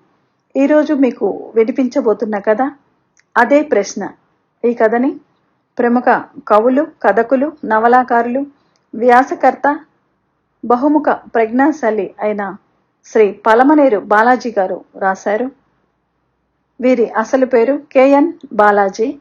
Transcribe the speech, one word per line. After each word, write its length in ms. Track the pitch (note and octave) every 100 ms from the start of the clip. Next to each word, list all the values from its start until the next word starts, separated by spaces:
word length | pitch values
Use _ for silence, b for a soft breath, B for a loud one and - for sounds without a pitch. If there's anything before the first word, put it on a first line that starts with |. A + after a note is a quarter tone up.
| _ _ _ _ _ C4+
ఈరోజు 360 | C#4+ D4+ D4+
మీకు 580 | C#4+ C4 - G3+ - - A3
వినిపించబోతున్న 840 | A3+ B3+ B3 C#4+ A3+ G#3 G#3+ G#3
కథ 320 | G#3 G#3+ C4+ C#4+ _ _ _ _ _ G#3+
అదే 240 | A#3 C#4+
ప్రశ్న. 480 | D4+ G#3 G3+ - F#3 - _ _ _ _ A#3+
ఈ 80 |
కథని 460 | A#3 A3 A#3 C4+ F4+ - _ _ _ _ -
ప్రముఖ 420 | A#3+ A#3+ B3 G#3+ - - -
కవులు, 400 | G#3+ A#3+ C4 D#4+ -
కథకులు, 480 | A3+ G3+ B3 C4 D4+ D#4 G#3
నవలాకారులు, 800 | A3 A#3 B3+ B3 A#3 A#3+ B3+ C#4+ _ _ _ _ A3
వ్యాసకర్త, 840 | B3 A#3+ C4+ F4 C4 B3 C#4 D4+ - _ _ _ _ _ _ _ A3
బహుముఖ 380 | A#3+ D4 D4 D4
ప్రజ్ఞాశాలి 1040 | - - A#3 A3 B3 C#4+ C#4 A3+ G#3+ F#3 -
అయిన 340 | G#3+ G#3 G3 G3+ _ _ _ _ -
శ్రీ 260 | - G3+
పలమనేరు 680 | G3+ A3+ A3+ C4+ D4+ C#4 G3
బాలాజీ 540 | G#3 G#3 A#3 B3+ B3 G#3
గారు 260 | F#3 F3+ - -
రాశారు. 540 | F#3+ G3 G#3+ G#3+ B3+ - _ _ _ _ _ _ _ _ _ _ _ -
వీరి 280 | B3 B3 G#3+
అసలు 360 | G3+ A3 C4+ B3+
పేరు 360 | B3 A#3 C#4+ -
కేఎన్ 420 | C4+ C4+ C#4 E4 - -
బాలాజీ. 640 | G#3+ G#3 G3+ G3 G3 A#3+ D4